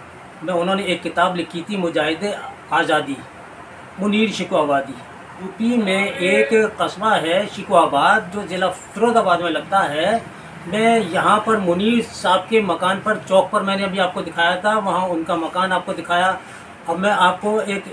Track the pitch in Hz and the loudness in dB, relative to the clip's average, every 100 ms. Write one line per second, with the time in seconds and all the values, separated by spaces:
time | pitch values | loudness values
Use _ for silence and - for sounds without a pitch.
0 | - - - - 160 175 180 196 185 170 | -14 -20 -20 -10 -2 0 0 0 0 -2
1 | 165 180 185 175 160 170 180 202 170 165 | -2 0 2 0 -4 -6 -6 -4 0 0
2 | 151 160 202 185 - - - 156 160 151 | 0 -2 -4 -6 -10 -14 -2 0 2 2
3 | 139 135 - - - - - - - - | 0 -8 -12 -18 -18 -18 -20 -20 -14 -4
4 | 208 208 220 - 180 180 147 139 135 123 | 0 2 2 0 -2 0 2 0 -2 -10
5 | - - - - 185 - 233 247 190 196 | -16 -18 -18 -14 -12 -2 0 2 2 2
6 | 196 - 180 208 220 220 214 - 175 180 | 0 0 2 2 4 4 2 0 -4 0
7 | 220 185 160 185 208 202 175 175 160 139 | 2 2 2 0 0 -6 2 4 6 4
8 | 170 214 175 202 170 180 185 - - 202 | 4 4 0 -8 -6 -2 -2 -2 -8 0
9 | 233 226 190 170 175 156 - 196 160 151 | 2 4 4 2 0 -4 0 0 2 0
10 | 185 226 - - - - 170 208 226 233 | 0 0 -4 -16 -18 -14 -4 2 4 4
11 | 180 175 165 208 214 180 180 175 214 233 | 2 0 4 2 2 0 2 2 2 2
12 | - - - - - 226 196 170 185 190 | -2 -2 0 0 2 0 2 0 0 0
13 | 208 - - 190 - 208 196 196 190 190 | -2 -4 2 2 4 0 0 -2 -2 0
14 | 180 190 170 156 170 185 208 214 190 175 | 0 -2 -6 0 0 2 0 0 0 0
15 | 185 165 165 170 160 180 185 269 - 175 | 0 -2 -2 -2 -2 -2 0 0 -4 -6
16 | 165 175 185 214 - - - - - 170 | 0 2 2 0 -8 -18 -18 -12 -6 0
17 | 202 185 180 180 208 220 202 196 190 | 2 4 4 2 0 0 -2 -4 -6